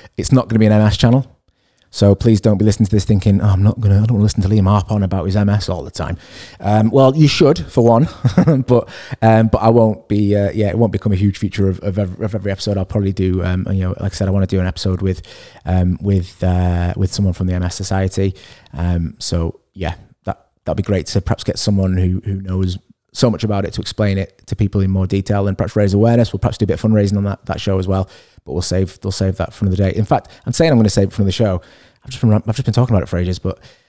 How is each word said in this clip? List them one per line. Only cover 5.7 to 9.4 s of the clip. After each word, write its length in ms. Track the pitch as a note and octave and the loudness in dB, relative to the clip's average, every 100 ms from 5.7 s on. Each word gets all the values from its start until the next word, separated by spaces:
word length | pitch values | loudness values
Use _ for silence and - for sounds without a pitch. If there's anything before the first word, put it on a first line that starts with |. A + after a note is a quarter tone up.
all 120 | F2+ | -8
the 80 | - | -8
time." 280 | - D2 F2 - - - - | -8 -8 -8 -12 -20 -20 -8
Um, 300 | G2+ G#2+ A2 | 0 2 4
well, 260 | C3+ C3+ D3+ | 4 4 6
you 120 | D3 | 4
should, 300 | - D3 - | 4 2 2
for 240 | - - | -2 2
one, 260 | A#2 A#2 E3 - B2+ - | 4 4 2 -2 0 2
<laughs> 260 | D#3 C3+ - | 2 2 2
but, 240 | A#2+ - - - - | 0 0 -12 -14 0
um, 260 | A2+ A2+ | 2 4